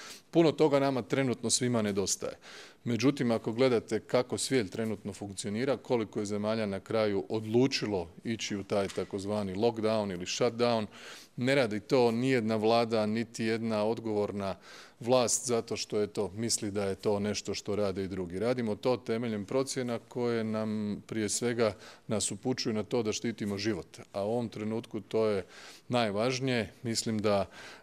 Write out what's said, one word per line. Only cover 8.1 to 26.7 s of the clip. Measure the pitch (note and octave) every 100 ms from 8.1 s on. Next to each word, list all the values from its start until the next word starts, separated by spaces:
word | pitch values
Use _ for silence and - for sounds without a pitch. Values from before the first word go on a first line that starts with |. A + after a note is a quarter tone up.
| -
ići | A#2+ A2 -
u | G2+
taj | G2 G#2 G2
takozvani | - F#2 G2+ G2 G#2+ G2
lockdown | F#2 A#2+ A2+ G#2+ A2 G#2
ili | F2+
shutdown, | F2+ - B2 A#2 A#2+ A2+ G#2 - - - -
ne | - B2+
radi | C#3 A#2 G#2
to | - C3+ A#2+
nijedna | A#2 C3 C3 A2
vlada, | A2 A2 A#2 A#2 A2
niti | G#2+ A2+ A#2 -
jedna | A2+ A2+ A2+ G#2+
odgovorna | G#2+ A2+ A2+ G#2 G2 G2+ G2 F#2 - - - -
vlast | A#2 B2+ A2+ - A#2+
zato | A#2 G#2+ G#2
što, | - G#2+
eto, | G#2 - F#2+
misli | G#2 A2+ - G#2+
da | G2+
je | G2
to | F#2+ A2 G2+
nešto | G#2 G2 -
što | F#2+ -
rade | G2+ G2+ F#2
i | F#2+
drugi. | F#2+ F2+ F#2
Radimo | A2+ B2+ A2+
to | G2+ B2+ B2
temeljem | - A2+ A#2+ G#2
procjena | G2 C3 C3+ C3+ B2 A#2 -
koje | B2+ A#2+ A#2
nam | A2 A2 A2 G#2+ G#2 G2 -
prije | A2+ G2+
svega | - A#2+ A#2+ A2 - - - -
nas | G#2 -
upućuju | G#2+ C3 B2 C3
na | G#2+
to | G2+ B2
da | G#2+
štitimo | G2+ A#2+ A2 G#2 G2+
život, | A2 F#2 - - -
a | G2
u | G2+
ovom | B2 A2+
trenutku | A2 G#2+ A2 - A2
to | - A2
je | G#2+ G2+ - - - - -
najvažnije. | B2 A2 G2+ C3+ B2+ C3+ B2 G2